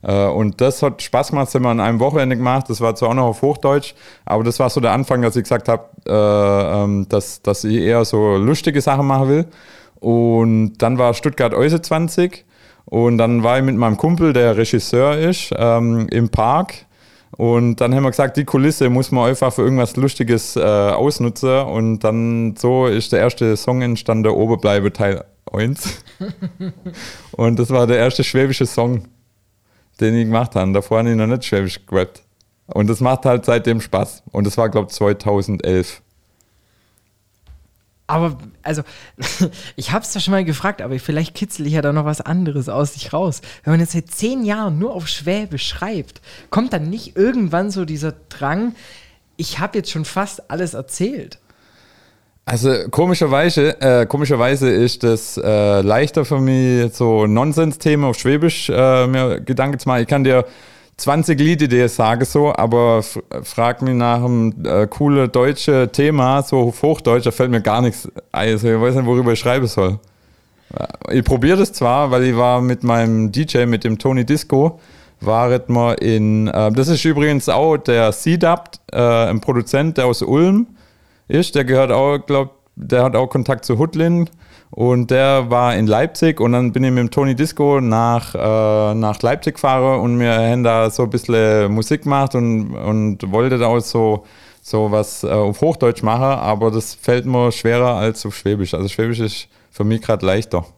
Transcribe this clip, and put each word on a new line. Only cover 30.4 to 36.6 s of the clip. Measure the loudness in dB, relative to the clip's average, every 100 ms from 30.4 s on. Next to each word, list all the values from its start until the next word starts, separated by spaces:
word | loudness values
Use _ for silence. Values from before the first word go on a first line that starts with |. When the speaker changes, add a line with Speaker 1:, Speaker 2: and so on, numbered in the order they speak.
| 0
Speaker 1:
habe. | -2 0
Davor | -2 0 0
habe | 0
ich | 0
noch | 0
nicht | -2 -2
schwäbisch | -2 -2 -8 -4
gerappt. | -2 -2 -8 _ _ _ _ -8
Und | -2 -2
das | 0
macht | 0 0
halt | 0 0 2
seitdem | 0 0 -2
Spaß. | -2 -4 -4 -8 -8
Und | -2 -2
das | 0
war, | 0
glaub, | -2 -4
zweitausendelf. | -2 0 0 -2 -2 -2 -4 0 0 -2 -10 _ _ _ _ _ _